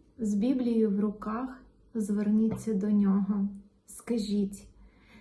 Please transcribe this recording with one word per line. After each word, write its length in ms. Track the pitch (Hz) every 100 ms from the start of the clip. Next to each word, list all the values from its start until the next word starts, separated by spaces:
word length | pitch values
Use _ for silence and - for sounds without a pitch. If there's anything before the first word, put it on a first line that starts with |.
| _ -
З 160 | 214
Біблією 560 | 202 247 262 233 226 214
в 100 | 196
руках 640 | 208 - 214 226 262 - - _ _
зверніться 800 | 226 202 208 208 214 220 190 220
до 160 | 196 208
нього. 580 | 208 196 196 196 208 202 - - _ -
Скажіть: 800 | - - 233 202 208 196 - - - - _ _ -